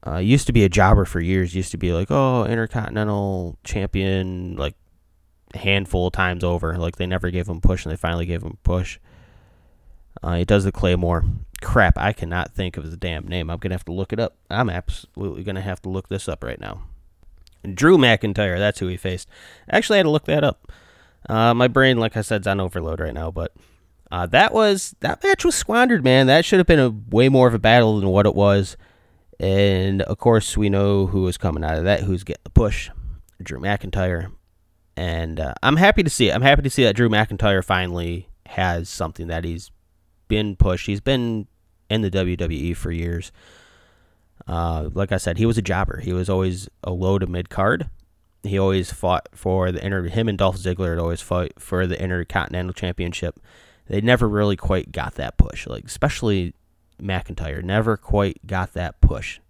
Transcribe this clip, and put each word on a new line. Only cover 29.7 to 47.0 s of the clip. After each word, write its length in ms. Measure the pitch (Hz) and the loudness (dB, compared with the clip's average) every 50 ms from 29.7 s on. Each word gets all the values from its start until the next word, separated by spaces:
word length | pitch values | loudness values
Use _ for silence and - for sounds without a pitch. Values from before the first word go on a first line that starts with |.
| 95 92 92 98 98 98 98 | 2 2 0 0 0 -2 -2
of 140 | - 107 | -2 -4
course, 380 | - - 120 113 110 - - - | 2 4 4 4 4 2 0 -2
we 140 | 107 104 101 | 0 0 2
know 380 | 98 98 101 101 101 98 98 | 2 2 2 2 2 2 0
who 200 | 92 95 95 92 | 0 0 0 0
is 100 | 92 90 | 0 -2
coming 260 | - - 90 76 78 80 | -2 -4 -4 -2 -2 -2
out 140 | 78 80 | -2 -2
of 60 | 78 82 | 0 2
that, 200 | 95 101 - - | 2 2 2 2
who's 200 | 95 92 90 - | -2 -2 -4 -4
getting 200 | - - - _ | -8 -12 -12 _
the 40 | - | 4
push, 400 | - - 117 101 - - - - - - - - - - - _ _ _ 92 | 4 4 6 6 0 -4 -8 -10 -14 -12 -12 -12 -12 -14 -18 _ _ _ -14
Drew 160 | - 73 64 | -12 -10 -6
McIntyre. 720 | 73 98 104 101 - 95 - 98 92 90 90 85 85 95 - - _ _ _ _ _ _ _ _ _ _ _ | -4 -4 -4 -4 -4 -6 -4 -2 -2 -2 -2 -4 -6 -10 -14 -20 _ _ _ _ _ _ _ _ _ _ _
And, 440 | - 87 87 82 82 82 80 80 78 | -8 -6 -4 -4 -4 -6 -6 -6 -6
uh, 120 | 80 67 58 - | -6 -6 -6 -2
I'm 140 | - 127 147 | 0 2 4
happy 280 | 160 180 196 214 - 185 | 6 4 4 6 4 2
to 60 | 151 | 0
see 200 | - - 123 98 | 2 2 2 2
it. 40 | - | 2
I'm 80 | 117 | 4
happy 200 | 123 139 143 143 | 4 4 4 6
to 80 | 139 135 | 2 0
see 140 | - - 131 | 2 4 4
that 100 | 110 101 | 4 4
Drew 140 | 107 120 113 | 4 2 4
McIntyre 540 | 107 107 110 - 104 98 - 104 98 95 92 | 4 2 2 0 -2 0 2 2 2 2 2
finally 680 | - 95 92 92 90 87 87 85 85 85 90 92 _ - _ _ | 0 0 0 0 -2 -4 -4 -4 -4 -6 -8 -10 _ -20 _ _
has 420 | - - - 92 92 87 85 85 | -12 -4 -2 -2 0 -2 -2 -6
something 400 | - - - 90 80 80 - 87 | -8 -8 -8 -8 -8 -8 -10 -10
that 160 | 85 82 82 87 | -8 -6 -6 -6
he's 260 | 85 85 85 - - - _ _ _ _ _ _ _ _ _ _ _ | -6 -8 -10 -12 -16 -20 _ _ _ _ _ _ _ _ _ _ _
been 260 | 107 107 107 104 98 | -2 -2 -2 -4 2
pushed. 320 | - 113 98 90 90 - | 2 4 4 4 -2 -2
He's 140 | - 101 101 | -6 -6 -4
been 460 | - - 139 127 120 117 113 110 101 _ _ _ _ _ _ _ _ _ | -2 -2 0 0 0 -2 -4 -6 -8 _ _ _ _ _ _ _ _ _
in 120 | 107 110 | -2 -2
the 80 | 110 95 | -2 0
W 280 | 90 95 92 87 87 | 0 0 -2 -2 -2
W 200 | 85 92 82 - | -4 -4 -4 -4
E 160 | 65 71 85 85 | -4 -4 -4 -6
for 180 | - - - | -4 -6 -6
years. 420 | 85 85 82 85 85 85 82 - _ _ _ - - - _ _ _ _ _ _ _ _ _ _ _ _ _ _ _ _ - | -6 -4 -4 -4 -6 -6 -8 -12 _ _ _ -20 -20 -20 _ _ _ _ _ _ _ _ _ _ _ _ _ _ _ _ -12
Uh, 420 | - 87 85 85 85 82 80 76 76 - | -8 -4 -4 -2 -2 -2 -4 -4 -4 -4
like 180 | 90 98 95 | -4 -2 -2
I 60 | 101 | -2
said, 200 | 90 - 87 87 | -4 -2 -4 -2
he 80 | 92 110 | 0 0
was 120 | 117 113 | 2 2
a 40 | 113 | 0
jobber. 380 | 98 98 92 90 98 95 - - | -2 -2 -2 -2 -2 -2 -4 -6
He 140 | - 90 90 | -6 -4 -4
was 160 | 92 92 92 | -2 -2 0
always 400 | 95 92 95 92 90 92 95 - _ _ - | 0 0 0 0 -2 -6 -10 -16 _ _ -8
a 80 | - | -6
low 280 | 92 90 | -4 -2